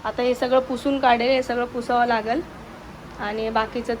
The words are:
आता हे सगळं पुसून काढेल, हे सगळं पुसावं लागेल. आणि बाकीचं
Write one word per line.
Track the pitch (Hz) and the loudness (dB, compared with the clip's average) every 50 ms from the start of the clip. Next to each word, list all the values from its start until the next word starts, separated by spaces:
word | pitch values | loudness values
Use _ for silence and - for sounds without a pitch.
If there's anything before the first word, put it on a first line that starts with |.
| - | -4
आता | 214 214 - | -4 -2 0
हे | 247 247 247 | 2 2 2
सगळं | 247 269 247 254 262 | 2 2 4 4 4
पुसून | 262 262 262 233 - 285 277 269 | 4 2 -4 -2 0 0 0 4
काढेल, | 262 247 240 233 233 254 | 6 4 4 6 4 2
हे | 269 254 | 2 2
सगळं | 254 - 240 240 240 | 2 0 0 -2 -2
पुसावं | 247 247 247 240 - 247 240 240 | -2 -4 -6 -2 0 2 2 4
लागेल. | 240 233 220 214 220 240 311 349 - - - - - - - - - - - - - - - | 4 2 0 0 0 -2 -2 -2 -6 -14 -16 -16 -16 -16 -16 -16 -16 -16 -16 -16 -16 -10 -8
आणि | 208 208 208 220 220 220 | -6 -6 -4 -4 -4 0
बाकीचं | 220 214 220 220 - 247 233 - 233 233 | 0 0 0 0 -4 -6 -4 -4 -4 0